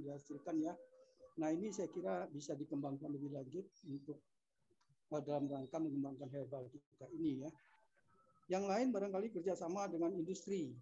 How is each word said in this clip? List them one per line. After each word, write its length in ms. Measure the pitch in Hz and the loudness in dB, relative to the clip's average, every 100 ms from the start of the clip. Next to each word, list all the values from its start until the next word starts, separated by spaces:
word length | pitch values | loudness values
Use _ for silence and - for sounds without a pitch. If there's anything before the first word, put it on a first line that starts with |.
dihasilkan 520 | 139 143 - 143 175 160 | -4 -6 -6 -8 0 2
ya. 160 | 160 175 - - - - - - | 2 0 -10 -20 -20 -20 -12 0
Nah, 100 | 156 160 | 2 4
ini 160 | 214 | 2
saya 160 | 196 165 | 0 -2
kira 400 | 185 185 180 196 | 0 0 0 0
bisa 220 | 147 147 | -6 -4
dikembangkan 600 | 143 151 143 139 139 151 139 | -4 -2 0 0 -2 -2 -2
lebih 160 | 143 | -2
lanjut 320 | 139 127 170 196 _ 165 | -4 -4 -6 -8 _ -8
untuk, 320 | 139 147 147 _ _ _ _ _ _ _ _ - | -8 -6 -10 _ _ _ _ _ _ _ _ -4
eh, 120 | 151 | -2
dalam 240 | 143 147 139 | 2 2 2
rangka 320 | 139 131 160 | 0 -2 0
mengembangkan 480 | 160 139 139 131 135 139 | 2 2 0 -2 -6 -4
herbal 320 | 123 131 127 | -4 -4 -6
kita 400 | 143 _ - 131 - | -10 _ -16 -8 0
ini 320 | 160 131 139 | 2 2 -2
ya. 20 | - - - _ _ _ - _ _ - | -8 -20 -20 _ _ _ -20 _ _ 0
Yang 120 | 185 202 | 2 4
lain 200 | 202 262 | 4 6
barangkali 360 | 208 202 190 226 | 4 2 2 0
kerjasama 560 | 185 185 175 170 196 196 | 0 2 2 0 0 0
dengan 240 | 170 170 | 2 2
industri. 640 | 190 165 190 - 196 135 - | 2 0 -2 0 0 0 -4